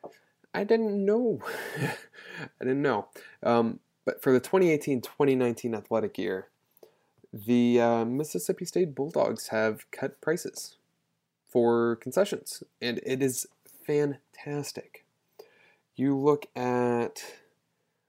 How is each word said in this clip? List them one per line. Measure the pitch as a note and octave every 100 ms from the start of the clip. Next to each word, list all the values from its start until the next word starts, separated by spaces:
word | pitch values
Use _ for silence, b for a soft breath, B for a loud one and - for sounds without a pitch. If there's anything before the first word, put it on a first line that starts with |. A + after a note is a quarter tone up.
| B B B B _
I | -
didn't | G#3 A3+ A3 G3+
know. | G3 A3 B3 A2+ - -
<laughs> | - D3+
I | C#3+ - - - - - D3+ -
didn't | B2+ C#3
know. | C#3+ G#2+ - B B B
Um, | - A#2 A2+ - _ _ -
but | -
for | C#3
the | B2+
twenty | - F#3+ F3+
eighteen | D3 D3 B2+
twenty | - - C#3+
nineteen | B2+ B2 A#2 A#2+
athletic | A2 - A2+ G#2 -
year, | F#2+ F#2+ - _ _ _ b b b b _
the, | A2+ G#2 B2 A#2+ A#2+
uh, | A#2 A#2 A2+
Mississippi | C3 D#3 F3+ - F3+
State | F3 F3 F3+
Bulldogs | C3+ C#3+ E3 A2 A2+ -
have | A2+ A2 G#2+ -
cut | - C3+ -
prices | - E3+ - - - - _ _ _ _ _ _ _
for | B2+ A#2 A#2 A#2 A2+
concessions, | C3 F3+ G3+ - - - - -
and | A#2+ A#2
it | - C3
is | C3+ B2 - _ _ - -
fantastic. | D3 D3 C#3 _ - D3 D3 C#3 - - - _ _ _ - b b b b b
You | - C3+ C#3
look | C#3+ D3 - B2+
at, | B2 B2 B2 A#2+ A#2 - - B B B B B B B